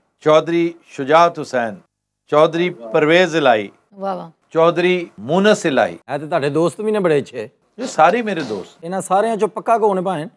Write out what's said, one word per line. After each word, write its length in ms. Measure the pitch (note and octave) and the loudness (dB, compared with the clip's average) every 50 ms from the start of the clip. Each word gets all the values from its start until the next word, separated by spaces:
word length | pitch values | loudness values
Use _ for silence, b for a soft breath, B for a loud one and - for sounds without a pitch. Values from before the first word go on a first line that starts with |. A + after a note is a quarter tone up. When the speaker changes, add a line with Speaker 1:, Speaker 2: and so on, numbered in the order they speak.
| _ _ _ _ | _ _ _ _
Speaker 1:
चौधरी 540 | - D3+ D3+ D#3+ D3+ D#3 E3+ E3+ E3+ E3+ E3+ - _ _ | 0 4 4 4 4 2 0 0 0 -2 -4 -8 _ _
शुजात 460 | - - C#3 C3 D3+ E3 E3+ E3+ E3+ D#3 | -12 -8 -2 2 4 4 4 4 2 -2
हुसैन, 400 | C#3+ - - B2 A#2 A2+ G2+ F2 _ _ _ _ _ _ _ _ _ - | -10 -6 -4 -4 -4 -4 -6 -10 _ _ _ _ _ _ _ _ _ -2
चौधरी 400 | D3+ D3 D#3+ E3+ D#3+ E3+ F3 F3+ | 2 4 4 4 2 0 -2 -4
परवेज 680 | F3 - - - - E3 D#3 D3 E3 F3+ F#3 E3 D3+ | -4 -8 -10 -4 -2 0 2 4 4 4 4 2 2
इलाही, 360 | E3 C#3+ C3 A#2 G#2+ G2+ G2 - _ _ _ G#3 | 2 2 4 2 2 0 -4 -12 _ _ _ _
Speaker 2:
वाह, 200 | G3 F#3+ G3 F#3 | -10 -8 -8 -8
वाह। 160 | F3+ F3 E3 - _ _ _ | -8 -10 -14 -20 _ _ _
Speaker 1:
चौधरी 600 | - D#3+ D#3+ E3+ E3+ E3 F3 F3+ F#3 F3+ E3+ - _ - | 0 2 2 2 2 2 0 0 0 -2 -4 -8 _ -14
मूनस 460 | G2+ A#2+ D#3 F#3+ G3 G#3+ G#3 G#3+ - | -8 -2 0 2 4 4 2 2 0
इलाही। 340 | E3 C#3 B2 G#2 F2+ E2+ - _ - | 0 0 2 0 0 -2 -8 _ -10
Speaker 3:
है 100 | C3+ D3 | -10 -8
तो 80 | D3+ D3 | -6 -4
ਤੁਹਾਡੇ 220 | F3 E3 C#3 D3 | -4 -2 -2 -2
ਦੋਸਤ 320 | C#3 D#3+ E3+ E3 - - | 0 0 0 0 -2 -4
ਵੀ 100 | G#3+ G#3+ | -4 -4
ਨੇ 80 | G#3+ G#3+ | -2 0
ਬੜੇ 200 | F#3 E3+ D3+ C#3+ | 0 0 0 0
ਅੱਛੇ। 300 | B2 - - B2 G#2+ - _ _ _ _ _ - | -2 -4 -8 -12 -12 -12 _ _ _ _ _ -12
Speaker 1:
ये 80 | B3+ - | -10 -6
सारे 360 | - - D#3 F3 G3+ B3 A#3 | 0 2 2 4 2 2 -2
मेरे 200 | G#3+ F#3+ E3 C#3 | -4 -6 -6 -6
दोस्त। 400 | A2+ G#2+ G2 - - - _ - | -6 -6 -8 -10 -12 -18 _ -12
Speaker 3:
ਇਹਨਾਂ 180 | E3+ F#3+ F#3+ | -10 -8 -6
ਸਾਰਿਆਂ 360 | F3 - F#3 G3 G#3+ A3+ A3+ F#3+ | -4 -2 0 0 0 0 -2 -2
ਚੋਂ 100 | G#3+ F#3 | -2 -4
ਪੱਕਾ 300 | - G#3+ E3+ - A3+ A3+ | -4 -4 -2 0 0 2
ਕੌਣ 200 | G#3+ G#3+ F#3+ F#3 | 2 2 0 0
ਹੈ 60 | F3 | -2
ਭਾਣ? 240 | F#3+ F#3 D3+ D3+ G#3+ _ | -2 -4 -4 -6 -10 _